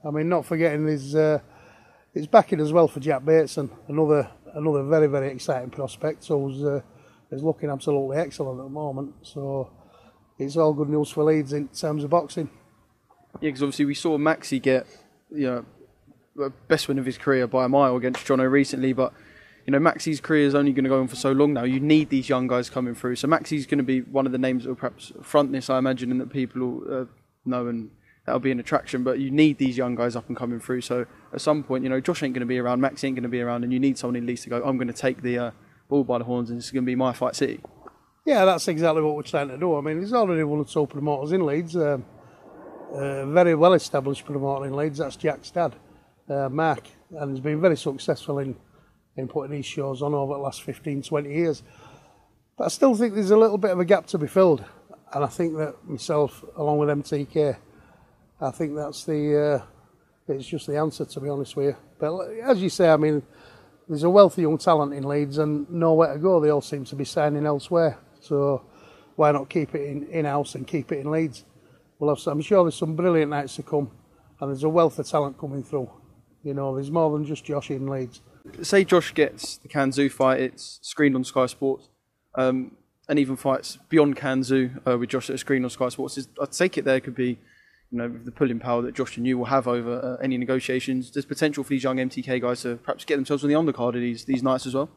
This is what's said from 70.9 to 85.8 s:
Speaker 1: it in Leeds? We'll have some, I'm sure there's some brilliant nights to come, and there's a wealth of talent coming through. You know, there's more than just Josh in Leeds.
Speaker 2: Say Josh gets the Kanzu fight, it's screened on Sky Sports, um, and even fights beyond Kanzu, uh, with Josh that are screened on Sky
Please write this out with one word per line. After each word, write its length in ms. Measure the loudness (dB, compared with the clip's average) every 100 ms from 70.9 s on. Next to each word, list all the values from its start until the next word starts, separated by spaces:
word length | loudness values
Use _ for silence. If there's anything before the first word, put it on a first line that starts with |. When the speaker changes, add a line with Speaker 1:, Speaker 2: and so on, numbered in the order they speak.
Speaker 1:
it 80 | -6
in 120 | -2
Leeds? 340 | -2 -2 -6 -20 _ _ _ _ _
We'll 100 | 0
have 100 | 0
some, 200 | -2 -4
I'm 20 |
sure 220 | 4 4
there's 100 | 4
some 220 | 0 -4 0
brilliant 340 | 2 2 2
nights 280 | -2 -6 -10
to 60 |
come, 280 | -4 -2 -2 -10 _ _ _ _
and 100 | -8
there's 140 | -2
a 60 | 2
wealth 280 | 4 4 0
of 100 | -2
talent 300 | -2 -2 -6
coming 240 | -10 -8
through. 300 | -6 -6 -6 -12 -20 _ _ _
You 140 | -8 -4
know, 180 | -4
there's 160 | -4 -2
more 220 | 2 2
than 120 | 2
just 220 | -4 -6 -4
Josh 240 | -6 -4
in 160 | -6 -4
Leeds. 360 | -6 -8 -12 _ _ -20 -12
Speaker 2:
Say 200 | 2 4 6
Josh 280 | 4 4
gets 440 | 2 0 0 -14 -14
the 100 | -6
Kanzu 440 | -2 0 2 0
fight, 280 | 4 2 4
it's 400 | -2 -6 -18 -16
screened 340 | -12 4 4 4
on 80 |
Sky 220 | 0 0 0
Sports, 440 | 0 -4 -4 _ _ _ _ _
um, 420 | 0 0 0 -6 -14 _ _ -2
and 120 | 0
even 160 | 0 -2
fights 420 | 0 -2 -4 -16 _
beyond 280 | 4 4 2
Kanzu, 680 | -2 -2 2 2 2 -2 -2
uh, 100 | 0
with 120 | 0
Josh 180 | -4 -4
that 60 |
are 40 | -8
screened 260 | -2 0
on 60 | 0
Sky 200 | -4